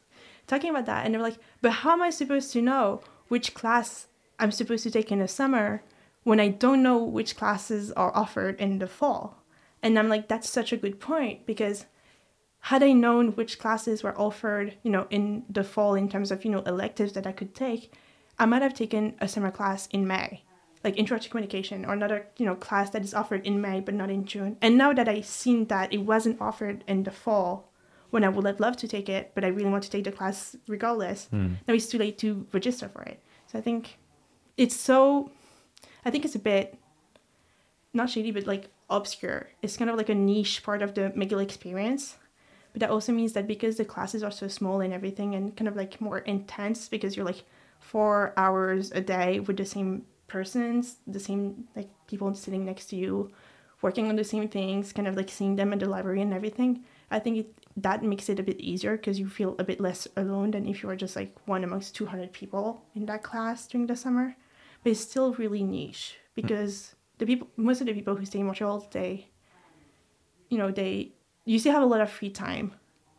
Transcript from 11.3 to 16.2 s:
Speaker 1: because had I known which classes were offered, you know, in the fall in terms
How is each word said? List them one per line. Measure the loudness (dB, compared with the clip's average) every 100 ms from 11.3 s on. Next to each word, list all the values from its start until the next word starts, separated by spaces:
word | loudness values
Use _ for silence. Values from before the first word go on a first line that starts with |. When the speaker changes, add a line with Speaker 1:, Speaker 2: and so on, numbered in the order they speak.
| -4 -8
Speaker 1:
because | -2 -2 -2 -10 _ _ _ _ _ _ _
had | 0 6
I | 8
known | 8 8 6 4 2
which | -4 -4
classes | -2 0 0 -2
were | -2 0
offered, | -2 0 -2 -2 -2 -4
you | 0
know, | 0 2
in | 0 0 -2 -4
the | -2
fall | -2 2 4
in | 4 2
terms | -2